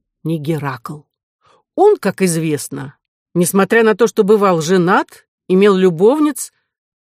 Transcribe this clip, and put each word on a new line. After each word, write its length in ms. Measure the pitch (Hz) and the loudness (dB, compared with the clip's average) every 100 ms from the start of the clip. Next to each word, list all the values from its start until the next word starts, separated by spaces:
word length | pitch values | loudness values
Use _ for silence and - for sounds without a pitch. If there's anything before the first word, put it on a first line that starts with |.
| _ _ | _ _
не 140 | 156 160 | -8 -6
Геракл. 640 | 147 156 143 127 - 147 _ _ _ _ _ _ _ - | -6 -6 -6 -10 -16 -18 _ _ _ _ _ _ _ 0
Он, 220 | 403 415 | 2 2
как 240 | 196 - | -2 -2
известно, 760 | 185 165 160 143 - 139 135 _ _ _ _ | -2 -2 -4 -4 -6 -14 -14 _ _ _ _
несмотря 500 | 170 175 196 190 233 | -4 -2 0 0 2
на 120 | 220 208 | 2 2
то, 120 | 226 | 0
что 160 | - | 0
бывал 380 | 196 214 196 170 | 2 2 2 0
женат, 680 | 156 190 170 226 320 - _ _ - | 0 0 2 0 -2 -12 _ _ -2
имел 280 | 185 208 190 | 2 4 4
любовниц, 760 | 185 160 208 302 302 - - _ _ _ _ _ | 2 2 2 2 0 -2 -12 _ _ _ _ _